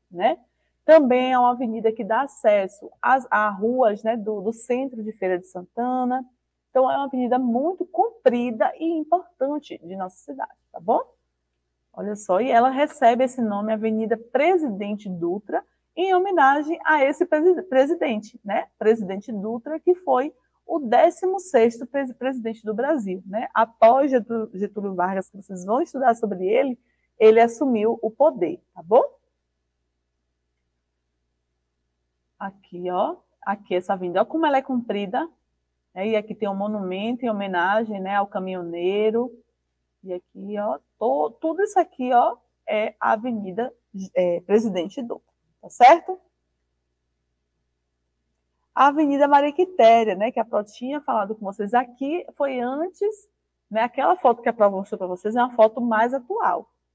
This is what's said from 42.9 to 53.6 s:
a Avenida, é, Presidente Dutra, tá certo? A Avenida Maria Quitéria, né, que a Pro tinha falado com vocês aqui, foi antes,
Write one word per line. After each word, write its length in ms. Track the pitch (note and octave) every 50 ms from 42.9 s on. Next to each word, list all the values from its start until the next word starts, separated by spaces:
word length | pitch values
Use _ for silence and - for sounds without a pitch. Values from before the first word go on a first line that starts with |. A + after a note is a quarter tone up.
| - -
a 140 | - A3+
Avenida, 600 | A3+ G#3+ A3+ B3+ A#3 G#3+ G3+ F#3 F3 G#3+ A#3+ - - _ _ _ - F#3+ F#3+ - -
é, 260 | F3+ F3+ F3 F3 F3
Presidente 600 | F3 - G3+ A3+ A3+ A3 F3+ F3+ D#3+ G3+ - C#4+
Dutra, 300 | A#3+ A#3 - - _ _ _ _ _ _ _ _
tá 80 | - F#3
certo? 480 | - - A#3+ C4 E4 E4+ - - F#4 - _ _ _ _ _ _ _ _ _ _ _ _ _ _ _ _ _ _ _ _ _ _ _ _ _ _ _ _ _ _ _ _ _ _ _ _ _ _ _ _ _ _ _ _ _ _ _ _ _ _ -
A 140 | - C4 C#4+
Avenida 400 | C#4 D4+ D#4 C#4 C#4 C#4 C#4+ C#4+
Maria 240 | C#4+ C#4+ C#4+ D4
Quitéria, 640 | C#4+ - F#4 F#4 - - A3+ A3+ A#3 A#3 A3+ G#3+ F#3
né, 160 | F#3+ G#3 B3
que 80 | - A#3+
a 40 | G#3+
Pro 200 | - - G#3 G#3
tinha 360 | - - - A#3+ C4 C#4+ D4
falado 340 | C#4+ - B3 A3 G3 G3 A3
com 100 | - G3+
vocês 260 | F#3+ G3 - G#3 G3+
aqui, 540 | A#3 A#3+ B3+ B3 A#3+ - C4+ C#4 D#4+ F4+ - - -
foi 220 | - C#4+ C#4 C4 B3
antes, 720 | A#3+ B3 C4+ D4 E4 F#4 - - G4+ G#4+ G#4 - - - _ _ _ _ _ _